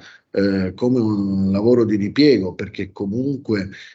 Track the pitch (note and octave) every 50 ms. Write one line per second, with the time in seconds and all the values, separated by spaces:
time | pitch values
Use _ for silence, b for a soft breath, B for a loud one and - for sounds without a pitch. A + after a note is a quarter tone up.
0 | B B B B B B - G2+ G2 G2+ G2 F#2+ F#2 F#2 F#2+ - A#2+ B2+ B2+ B2+
1 | A2 G#2+ G#2+ G2+ G2+ G2 G2 F#2+ G2 F#2+ G2 G2+ G#2+ A#2+ B2 A#2+ A2+ G#2 G#2+ G2+
2 | G2+ G2+ - C#3 D3 D3 B2+ G#2 F#2+ F#2 E2+ - G#2 G2 - - G2 G2 - -
3 | G#2 G2 G#2 B2 C3 C#3+ C#3+ B2 - - A2 G2+ F#2+ F#2+ B B B B B